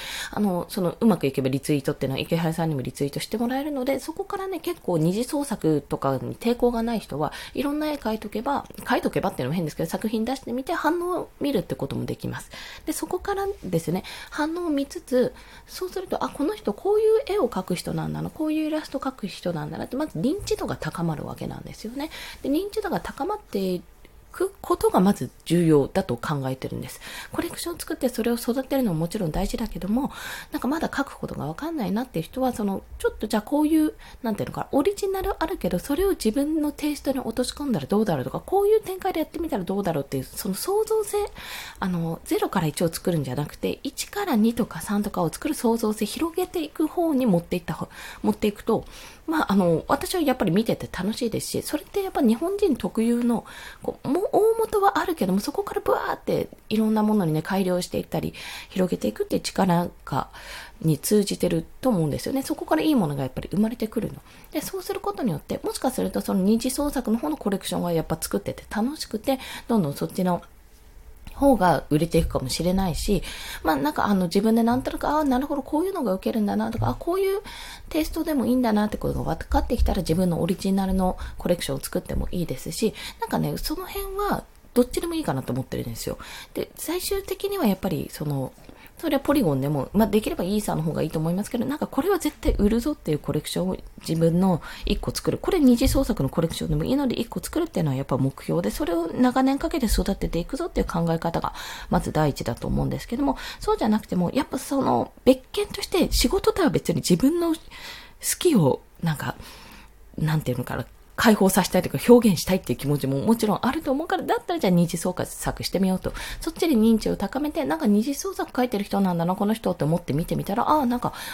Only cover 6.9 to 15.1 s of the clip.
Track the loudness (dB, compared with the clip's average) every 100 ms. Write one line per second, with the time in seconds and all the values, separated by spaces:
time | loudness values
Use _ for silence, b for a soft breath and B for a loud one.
6.9 | -2 -4 -4 -4 B B -4 -2 -2 -2
7.9 | -4 -4 -4 -4 -6 -2 -4 -4 -8 -2
8.9 | 0 0 0 -2 -2 -2 -2 -2 -2 -4
9.9 | -2 -2 -2 -2 -4 -4 -6 -4 0 0
10.9 | 0 0 -4 -6 -6 -2 0 -2 -4 -4
11.9 | -4 -4 -6 -6 -8 -12 B B B -8
12.9 | -6 -4 -6 -4 -4 -4 -4 -2 -2 0
13.9 | -4 -4 B B -4 -2 -2 -2 -2 -2
14.9 | -8 0